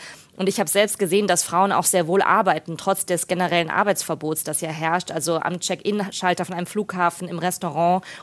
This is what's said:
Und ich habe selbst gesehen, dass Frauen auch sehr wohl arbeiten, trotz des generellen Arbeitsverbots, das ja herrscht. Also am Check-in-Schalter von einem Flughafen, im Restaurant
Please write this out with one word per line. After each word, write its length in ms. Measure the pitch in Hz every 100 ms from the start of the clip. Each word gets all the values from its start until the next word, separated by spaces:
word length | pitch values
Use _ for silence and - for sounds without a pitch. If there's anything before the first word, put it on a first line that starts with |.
| - - - -
Und 140 | 190
ich 100 | 208
habe 100 | 156
selbst 280 | 202 208 -
gesehen, 300 | 180 202 202
dass 160 | 175
Frauen 280 | - 170 196
auch 140 | 165 -
sehr 220 | 185 160
wohl 160 | 196
arbeiten, 540 | - 196 190 - - 160
trotz 280 | 190 196 -
des 220 | 170 -
generellen 420 | 180 175 170 160
Arbeitsverbots, 760 | - 202 175 - 156 151 156
das 180 | 156 151
ja 80 | 160
herrscht. 420 | 156 160 175 -
Also 280 | 165 160 165
am 200 | - 175
Check-in-Schalter 840 | - 175 208 208 190 - 185 180
von 120 | 175 175
einem 100 | 175
Flughafen, 640 | 208 202 180 175 - 175
im 100 | 170
Restaurant 680 | 180 - 175 147 175 180 - -